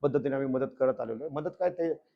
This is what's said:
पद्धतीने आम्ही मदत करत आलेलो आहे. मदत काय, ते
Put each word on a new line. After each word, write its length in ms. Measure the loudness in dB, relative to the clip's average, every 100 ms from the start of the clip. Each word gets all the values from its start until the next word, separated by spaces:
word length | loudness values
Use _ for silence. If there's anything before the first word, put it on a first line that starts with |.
पद्धतीने 340 | 2 2 2 0
आम्ही 140 | 0
मदत 220 | 0 0 2
करत 200 | 2 2
आलेलो 240 | -2 -6
आहे. 100 | -6
मदत 160 | -4 -6 -2
काय, 100 | -2
ते 240 | 0 -2 -2 _